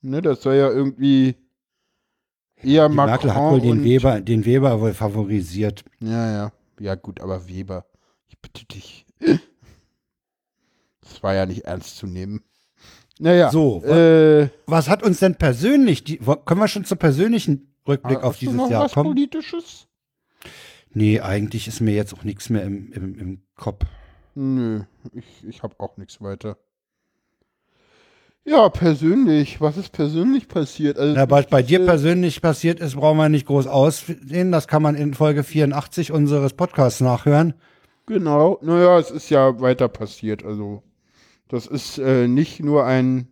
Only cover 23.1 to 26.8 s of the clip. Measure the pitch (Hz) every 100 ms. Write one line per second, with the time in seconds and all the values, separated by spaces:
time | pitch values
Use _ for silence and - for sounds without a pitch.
23.1 | 95 92 95 _ _ - 98 - - -
24.1 | _ _ - 135 131 117 110 98 _ 123
25.1 | 123 - _ - - 110 _ 98 - 95
26.1 | - 101 98 107 104 _ _